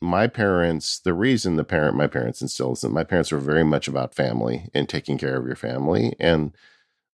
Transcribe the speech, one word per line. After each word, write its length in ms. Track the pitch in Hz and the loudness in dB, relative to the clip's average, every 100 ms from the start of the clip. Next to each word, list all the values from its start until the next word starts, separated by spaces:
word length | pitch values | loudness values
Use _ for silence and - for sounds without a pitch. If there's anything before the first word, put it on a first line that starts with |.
my 280 | 87 90 117 | -2 2 0
parents, 720 | - 101 90 85 80 - - | 2 2 4 2 0 -4 -4
the 120 | 92 | -2
reason 440 | 85 127 120 92 78 | 0 2 2 0 0
the 80 | |
parent, 320 | 71 78 76 57 | 0 2 2 2
my 100 | 76 | 0
parents 340 | 67 60 - | 0 -4 -4
instilled 360 | 69 - 65 60 | -8 -4 -4 -2
this, 80 | |
my 200 | 52 71 | -2 -2
parents 280 | - 90 73 | 0 0 0
were 60 | 73 | -2
very 260 | 69 78 | 2 4
much 220 | 78 71 - | 4 2 0
about 280 | 67 65 | -4 -4
family 560 | - 65 58 58 60 - | -2 -2 0 -2 -4 -4
and 160 | - 69 | -4 -2
taking 300 | 76 - 67 | -6 -4 -4
care 180 | 69 65 | -2 -2
of 100 | 62 | -4
your 100 | - | -6
family. 580 | - 64 71 98 117 - | -6 -2 0 2 0 0
And 380 | 82 80 73 - _ _ _ _ _ | 2 2 0 -6 _ _ _ _ _